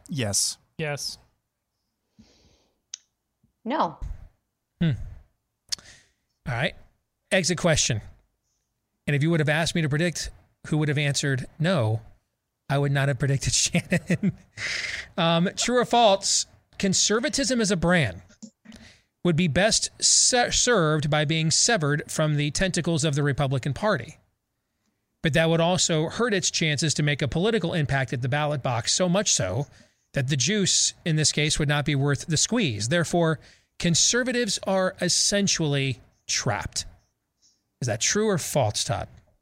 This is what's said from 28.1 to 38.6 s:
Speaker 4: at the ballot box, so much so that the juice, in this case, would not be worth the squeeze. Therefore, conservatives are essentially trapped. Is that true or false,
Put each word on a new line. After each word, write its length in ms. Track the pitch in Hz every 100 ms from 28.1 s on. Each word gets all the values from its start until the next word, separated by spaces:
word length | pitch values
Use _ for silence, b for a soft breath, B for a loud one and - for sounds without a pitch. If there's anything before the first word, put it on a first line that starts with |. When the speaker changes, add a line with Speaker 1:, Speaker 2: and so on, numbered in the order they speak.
Speaker 4:
at 80 | 127
the 80 | 127
ballot 340 | 147 151 147
box, 300 | 135 113 -
so 160 | - 180
much 240 | 185 214
so 340 | - 95 101 147 b b b b
that 160 | - 127
the 80 | 147
juice, 560 | 123 214 185 - - -
in 140 | 175 156
this 160 | 147
case, 260 | - 151 -
would 80 | 147
not 160 | 147
be 120 | 143 143
worth 300 | 143 143 -
the 100 | 156
squeeze. 500 | - 240 175 101 113
Therefore, 520 | 175 156 175 160 156 b b b _
conservatives 800 | 175 165 - 233 254 240 233 - -
are 300 | 190 185 -
essentially 1000 | 180 - - 202 196 - 156 143 135 123 - _ -
trapped. 580 | - - 101 - - - - _ _ _ _ _ _ _ _
Is 60 | 123
that 140 | 104
true 260 | - 208 214
or 100 | 185
false, 460 | - 147